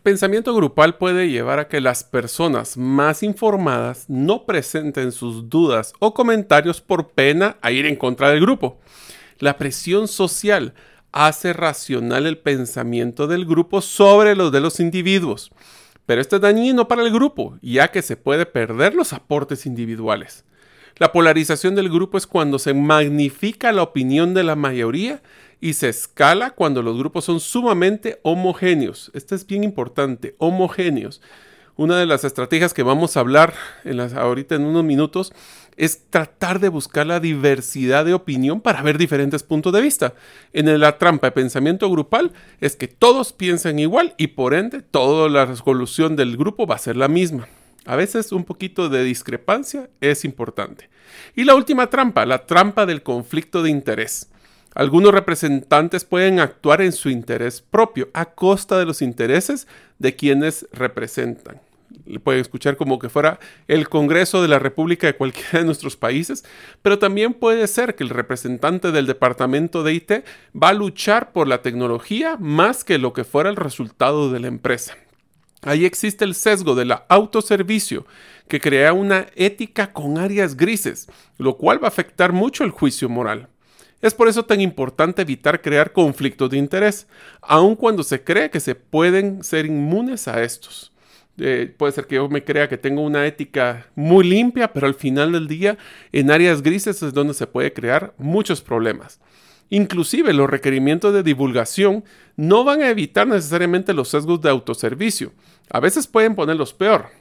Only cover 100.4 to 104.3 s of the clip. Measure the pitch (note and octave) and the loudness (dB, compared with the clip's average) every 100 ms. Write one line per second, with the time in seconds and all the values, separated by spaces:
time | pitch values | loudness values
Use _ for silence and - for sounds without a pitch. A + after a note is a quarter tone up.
100.4 | C#3 C3+ C#3 C3+ C3+ E3 G#3 G3+ E3 C3+ | 2 0 -2 0 0 2 2 2 0 0
101.4 | C3+ B2 A2+ - G3 G#3 - _ _ - | 0 0 -2 0 0 0 -8 _ _ -4
102.4 | D#3 G#3+ B3+ D4 C4+ G#3+ D3 - G#3+ G#3 | 2 4 4 2 0 0 -2 0 2 0
103.4 | D3+ E3+ F3 F3+ G3 E3 B2+ D3 D#3 | 0 -2 0 0 0 -2 -2 -2 0